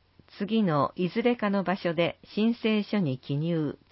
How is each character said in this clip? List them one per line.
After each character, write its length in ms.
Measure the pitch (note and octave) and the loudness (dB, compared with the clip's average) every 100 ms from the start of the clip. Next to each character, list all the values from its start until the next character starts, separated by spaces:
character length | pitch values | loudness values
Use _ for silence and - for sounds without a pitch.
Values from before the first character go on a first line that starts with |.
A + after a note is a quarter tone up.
| _ _ - - | _ _ -18 -8
次 240 | G3 A3+ | -2 2
の 320 | G3 D3 - - | 2 2 0 -2
い 140 | F3+ | -4
ず 120 | A3+ | 0
れ 140 | A#3+ A#3+ | 0 0
か 140 | G#3 | 0
の 140 | G3 | 0
場 120 | F#3 F#3 | 0 -2
所 180 | F3 | -2
で 260 | E3 E3+ - - - | 0 0 -2 -8 0
申 180 | A3 | 0
請 300 | A#3 A3+ G#3+ | 0 0 0
書 160 | G3 G#3 | 0 0
に 180 | D#3 C3 | 0 -2
記 200 | - C#3+ | -4 -2
入、 400 | D#3+ E3 D3 - - | 0 0 -2 -6 -4